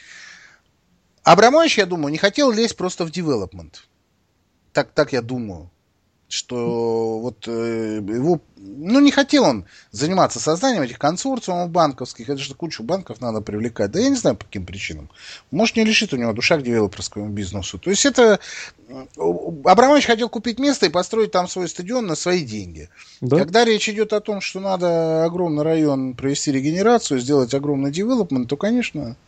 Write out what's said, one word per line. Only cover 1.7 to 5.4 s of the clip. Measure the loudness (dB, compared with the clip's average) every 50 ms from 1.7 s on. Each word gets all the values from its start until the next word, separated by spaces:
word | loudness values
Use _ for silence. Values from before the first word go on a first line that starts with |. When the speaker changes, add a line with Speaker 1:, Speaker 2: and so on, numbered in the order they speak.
| 4
Speaker 1:
я | 2 0
думаю, | 0 0 -2 -2 -2
не | -2
хотел | 0 0 0 2 2 0 2
лезть | 2 2 0 -2 -2
просто | -4 -6 -6 -4 -6 -8
в | -6
девелопмент. | -6 -6 -2 -2 -2 -2 -4 -6 -10 -16 -18 -18 -20 -20 _ _ _ _ _ _ _ _ _ _ _ _ _ _ _ _ _ _ -2
Так, | -2 -2 -2 0
так | -2 -2 0 -2
я | -6
думаю. | -4 -4 -8 -8